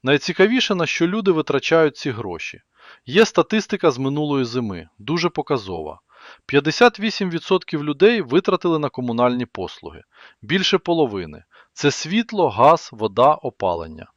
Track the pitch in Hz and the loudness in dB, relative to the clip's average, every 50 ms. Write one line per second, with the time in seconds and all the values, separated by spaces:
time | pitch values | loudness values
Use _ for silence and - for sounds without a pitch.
0 | - 131 143 143 - - 170 - 190 214 240 262 - - 208 180 165 143 - - | 2 2 0 0 0 -4 2 4 4 4 4 0 0 0 -2 -2 -2 -2 0 0
1 | 165 170 190 226 196 196 175 156 151 - 139 135 - - 165 165 160 147 - - | 0 0 0 0 2 2 2 2 0 0 -2 -2 0 2 2 4 4 2 0 -4
2 | - 147 117 107 107 95 87 80 - - - - _ _ _ _ - - - _ | -8 -6 -6 -6 -8 -10 -10 -10 -12 -14 -14 -18 _ _ _ _ -20 -20 -20 _
3 | _ - 131 190 220 - - - 160 _ 214 220 - - - 196 - 160 131 120 | _ 0 4 4 4 4 4 0 0 _ 0 -2 -2 -2 -4 2 2 0 2 2
4 | 135 135 139 147 151 147 143 139 127 113 113 131 120 107 95 85 82 _ _ _ | -4 -4 -2 -4 -2 -2 0 -2 -2 -2 -4 -4 -4 -4 -8 -10 -12 _ _ _
5 | 101 113 160 175 165 175 _ - 143 - 151 123 98 95 90 82 78 76 73 _ | -6 -6 -4 -2 -2 -2 _ -4 -4 -2 -4 -4 -4 -6 -8 -8 -8 -10 -12 _
6 | _ _ _ _ - - - _ _ - - 139 139 156 156 - 240 240 - - | _ _ _ _ -20 -20 -20 _ _ 0 0 2 2 2 2 4 4 4 4 0
7 | 202 220 - - 202 180 165 165 - - 196 180 - - - 151 147 151 143 139 | -6 -6 -4 -4 -4 -4 -4 -6 -2 -2 -2 -2 -2 -4 -6 -4 -4 -4 0 4
8 | 180 220 240 220 160 117 131 180 - - 190 175 - 175 165 156 147 135 _ - | 4 4 4 2 -2 0 0 0 2 0 -2 0 0 0 0 0 -2 -4 _ -6
9 | 127 120 117 117 123 123 123 123 120 - _ - 92 82 - - - - 73 - | -6 -4 0 0 0 0 0 -2 -6 -8 _ -10 -10 -10 -10 -14 -16 -18 -18 -18
10 | - _ _ _ - - _ _ - 107 160 190 185 - - 180 _ - 170 165 | -20 _ _ _ -20 -20 _ _ -6 -2 -2 -2 0 0 0 0 _ 0 0 0
11 | 151 120 101 98 87 78 73 76 - _ _ - _ _ _ - - 147 - - | 0 0 -2 -6 -8 -10 -14 -18 -20 _ _ -20 _ _ _ 0 0 0 0 0
12 | - 151 185 226 233 - 226 202 175 135 104 117 123 143 165 160 - - - 107 | -6 -2 -2 -2 -2 -2 -2 -2 0 0 2 4 6 6 6 4 0 -12 -10 -6
13 | 107 107 98 110 123 147 151 - - 127 _ _ 101 92 87 82 82 80 78 78 | -6 -4 0 4 4 4 4 2 -4 -10 _ _ -4 -2 -2 -4 -8 -12 -14 -18
14 | - _ _ | -20 _ _